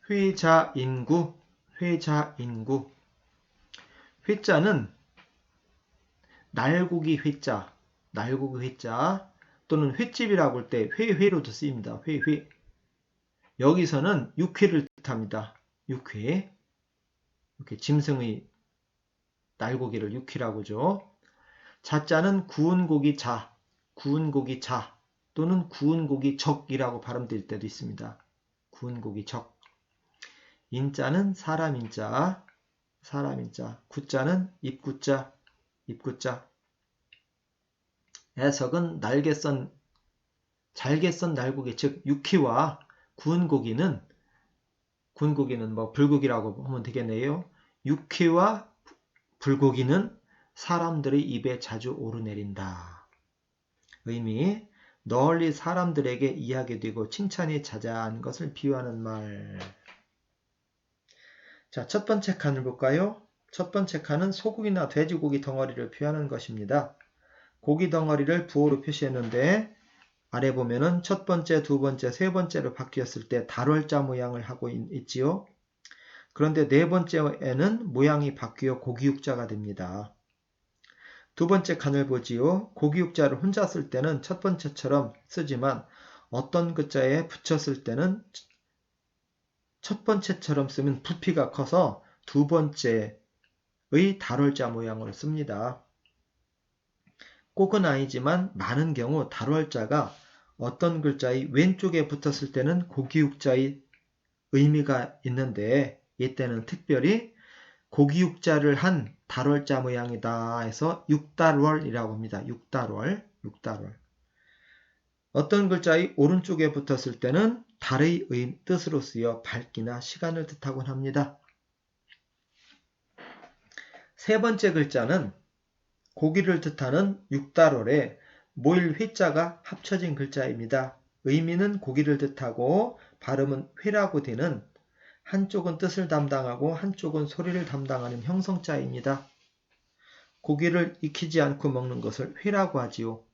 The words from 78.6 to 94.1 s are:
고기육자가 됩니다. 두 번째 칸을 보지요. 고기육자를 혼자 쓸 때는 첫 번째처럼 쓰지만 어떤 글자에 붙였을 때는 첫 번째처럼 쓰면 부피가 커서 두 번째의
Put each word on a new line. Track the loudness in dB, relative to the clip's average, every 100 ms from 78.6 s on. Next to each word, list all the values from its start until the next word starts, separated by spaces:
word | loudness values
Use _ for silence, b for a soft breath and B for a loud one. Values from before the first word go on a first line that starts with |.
| -2 -2
고기육자가 | -6 0 0 0 -4 -4 -4
됩니다. | -8 -8 -8 -8 -8 -12 _ _ _ _ _ _ _ _ B B B B
두 | -2 4
번째 | 4 2 -2
칸을 | 0 0 2
보지요. | -2 -2 0 2 2 -2
고기육자를 | 0 0 2 0 2 2 2
혼자 | -2 0 0
쓸 | -2 -4
때는 | -2 0 -2
첫 | -4 -4
번째처럼 | -2 -2 -4 -6 0 2 0 -8 _
쓰지만 | -6 -4 -2 -2 -2 -8 B B B B
어떤 | -6 -2 0 0
글자에 | -2 -2 2 2 2 -2
붙였을 | -10 -2 -2 0 -4
때는 | -4 0 0 0 -6 -20 _ _ _ _ _ _ _ _ _ _ _ _ _ _
첫 | -8 -6
번째처럼 | 0 0 0 -4 0 0 0
쓰면 | 0 0 0
부피가 | -4 -4 0 0 0
커서 | -2 2 4 2 0 b b
두 | -2 2 4
번째의 | 4 2 0 0 2 0 -10 _ _ _ _ _ _ _ 4 4